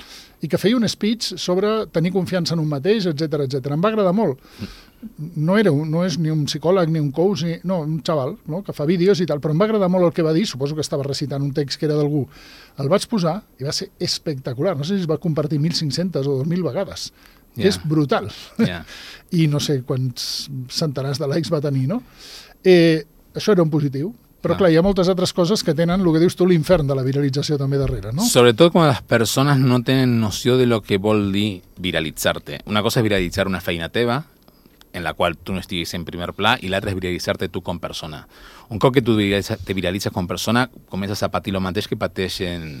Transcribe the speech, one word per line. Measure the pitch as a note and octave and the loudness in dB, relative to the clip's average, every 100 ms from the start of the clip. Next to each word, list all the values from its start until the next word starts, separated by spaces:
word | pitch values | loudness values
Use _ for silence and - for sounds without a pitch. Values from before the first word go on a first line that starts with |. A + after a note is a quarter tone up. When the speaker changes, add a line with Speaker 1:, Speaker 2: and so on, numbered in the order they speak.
| - - - - | -14 -20 -20 -10
Speaker 1:
i | D#3 | -4
que | F3 | 0
feia | F#3+ B3 | 2 2
un | G#3 | 0
speech | - G#3 A#3 - E3+ | 0 -2 -2 -6 -6
sobre | - F3+ G#3 A3 F3+ | -2 0 2 -2 -2
tenir | E3+ F3 | -2 0
confiança | F#3 E3+ F3+ E3 | 0 0 -2 0
en | E3 | 0
un | D3+ | 0
mateix, | C#3+ E3+ A3+ F3+ | 0 0 2 0
etcètera, | C#3+ D#3+ D3 C3+ | -2 -2 -2 -2
etcètera. | C#3 C#3+ D3 | -2 -2 0
Em | |
va | G#3 | 0
agradar | A3 F#3 | 2 2
molt. | G3+ F#3 C3 - - - - - - A3+ - D#3 D#3+ | 2 0 -2 -10 -14 -14 -14 -20 -20 -18 -12 -8 -2
No | D#3 G#3 | 2 4
era | G3+ | 4
un, | C#3+ D#3 | 2 0
no | D#3+ | -2
és | F#3 D#3 | -2 0
ni | D#3 | 0
un | D#3 C3+ | 0 -2
psicòleg, | D3 D#3 G3 D#3+ | -2 2 4 4
ni | D#3+ | 2
un | D3 D3 | 0 2
coach, | F#3+ D#3+ E3+ | 0 0 -4
ni... | E3+ | -4
no, | F3 F#3 D3+ | -4 -4 -2
un | D#3+ | -4
xaval, | - D#3 C3 G#3+ - | -2 -2 -2 -6 -8
no?, | F3 | -8
que | - | -8
fa | - D3 | -4 0
vídeos | F#3 F#3 E3+ | 2 4 4
i | E3 | 2
tal, | D3 | -2
però | D#3+ | 0
em | D#3 | 2
va | G#3+ | 2
agradar | A3 F3+ | 2 2
molt | F#3 F3 | 4 2
el | |
que | - D#3+ | 2 2
va | D#3+ | 2
dir, | G#3+ | 0
suposo | B2+ C#3+ D#3 | -4 -4 -4
que | |
estava | - D3+ C#3 | -4 -4 -4
recitant | C3+ C#3 C#3 | -4 -4 -2
un | C#3+ C#3+ | -2 -2
text | C3+ - | -4 -4
que | D3+ | -2
era | D3+ | 0
d'algú. | D3 D3 A#2+ - - - - - | 0 0 -4 -10 -20 -20 -20 -6
El | C#3 | 0
vaig | G3+ - | 0 0
posar | A3 E3+ G3 - - | 0 0 -2 -10 -10
i | |
va | C#3 | -6
ser | - F#3+ - | -6 -8 -6
espectacular. | F3 - E3+ C3 C3 B2 F#3+ D3 | -4 -4 -6 -6 -6 -2 -2 -2
No | |
sé | D3 G3+ | -2 -2
si | D#3+ | 0
es | |
va | D#3 | -2
compartir | F3 D#3 C#3 D3+ | 0 -2 0 0
mil | E3 | 0
cinc-centes | - D#3 C#3 F#3 D#3 C#3 | 0 -2 -2 -2 -2 -2
o | C3+ | -2
dos | D#3+ | 0
mil | F3+ | -2
vegades. | D#3+ D3+ G3 - - _ - _ _ A#2 | -2 -4 -6 -8 -14 _ -20 _ _ 0
Speaker 2:
Ja. | F#3+ | 0
Speaker 1:
És | F#2 | 2
brutal. | D3+ D#3 C#3+ A3 G2+ - - - | 0 2 2 0 -4 -12 -12 -2
Speaker 2:
Ja. | A3+ F2 D#2 - - | -2 -2 -12 -18 -20
Speaker 1:
<laughs> | - - | -20 -4
I | F3 D#3 | 2 2
no | C#3+ | 2
sé | D3 C3+ B2+ | 0 -2 -2
quants | C3 C3 - - - - C3+ B2 | -2 -2 -4 -8 -8 -8 -12 -8
centenars | - D#3+ C3+ C#3 C#3 | -4 -4 -2 -4 -4
de | C#3+ | -2
likes | E3 D#3+ | -2 0
va | D#3+ | -2
tenir, | C#3+ C3+ C3 | 0 0 0
no? | A#3+ - - - - - - | -4 -8 -20 -20 -20 -20 0
Eh, | F#3+ F3+ E3 D#3+ - _ _ | 6 8 8 4 -2 _ _
això | D#3 - F#3 | -4 2 4
era | |
un | D#3+ | 4
positiu. | D3+ C#3+ C3+ F3+ - _ _ | 2 0 -2 -6 -8 _ _
Però, | E3+ | -2
Speaker 2:
Ah. | F3+ | 2
Speaker 1:
clar, | F3+ | 6
hi | D#3+ | 6
ha | |
moltes | G3 F#3+ F3+ | 4 2 2
altres | F#3 F#3 | 2 0
coses | - E3+ G#3+ | 0 0 0
que | - D3 | 0 0
tenen, | E3+ F#3+ | 0 2
el | F3 | 2
que | D#3+ | 4
dius | F3+ - | 2 4
tu, | F3+ | 4
l'infern | E3+ C#3+ F3+ C#3 | 4 4 2 2
de | C3+ | 0
la | |
viralització | B2+ C#3 C#3+ C#3 C#3 C#3+ | 0 0 0 0 -2 -2
també | C#3 C#3 | 0 0
darrere, | C3 A#2+ G2+ | 0 -2 -4
no? | C#3 | -2
Speaker 2:
Sobretot | A#3+ B2+ A#2+ A2 E3+ | 2 6 6 8 6
quan | F3 D#3 | 6 4
les | A2+ | 2
persones | - A#2+ G#2+ C3+ C#3+ C3+ | 0 2 2 2 4 4
no | C3 B2 | 4 2
tenen | A#2+ C3 B2+ A#2 | 2 2 4 2
noció | G#2+ - B2 B2+ | 0 0 2 4
de | B2 | 4
lo | A2 | 2
que | - G2 | 0 0
vol | G#2+ G#2+ G2 | 2 2 2
dir | G2 G#2 F#2 - - | 0 -2 -4 -14 -8
viralitzar-te. | F2+ D#2+ D#2 - F2+ D#2+ - C#2+ - | -4 -2 -4 -2 -2 -2 -6 -12 -2
Una | G#2+ | 0
cosa | G#2+ B2+ | 0 0
és | |
viralitzar | A2 G2 F2+ G2+ F#2+ | 2 0 -2 -2 -2
una | F2+ | -4
feina | F#2 E2+ E2 | -4 -6 -4
teva, | A2+ A#2+ C3 - _ _ _ _ _ _ | -2 0 -2 -6 _ _ _ _ _ _
en | F2+ | -8
la | D#2+ | -8
qual | D2+ F2 D#2+ | -2 -2 -2
tu | - | -8
no | F#2 | -8
estiguis | - F2+ D#2+ | -6 -8 -6
en | F2+ D#2+ | -8 -10
primer | F2 E2+ | -10 -10
pla, | D#2+ G#2+ B2+ | -2 0 0
i | F#2 | -2
l'altra | G2 G#2+ | -4 -4
és | F#2 | -6
viralitzar-te | F#2 E2+ - F#2+ F#2 | -4 -6 -4 -6 -6
tu | F#2 | -8
com | F#2 F2 | -8 -10
persona. | - - D#2+ D2 - - - - - | -10 -12 -12 -14 -18 -20 -20 -20 -10
Un | G#2+ | 2
cop | C#3 | 4
que | C3 | 4
tu | A#2 G#2+ | 2 2
viralitza-, | G2+ G2 - G#2+ | 2 0 -2 -8
te | F#2 F#2+ | -6 -4
viralitzes | F2 F#2+ A2 | -2 -4 -4
com | G2 F2+ | -4 -4
persona, | F2+ - A#2 B2+ - - | -4 0 0 0 -8 -10
comences | F#2 G2+ G#2 | -8 -6 -4
a | G2+ | -4
patir | F2+ G2 | -4 -4
lo | F#2+ | -4
mateix | F#2 G2 - | -2 -4 -6
que | G#2+ | -6
pateixen, | F#2+ - F#2 - F2+ F2 D#2 C2 | -6 -4 -6 -4 -6 -6 -10 -12